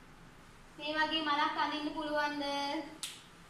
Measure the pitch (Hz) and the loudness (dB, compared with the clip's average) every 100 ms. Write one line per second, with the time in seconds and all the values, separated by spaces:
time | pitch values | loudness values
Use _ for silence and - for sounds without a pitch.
0 | - - - - - - - - 294 311 | -20 -20 -20 -20 -20 -20 -20 -8 -2 2
1 | 311 320 302 285 311 330 285 302 302 311 | 4 4 2 4 2 2 0 0 -2 -2
2 | 302 294 294 294 285 285 285 311 - - | 0 2 0 0 -2 0 0 -2 -4 -8
3 | - - - - | -10 -10 -18 -20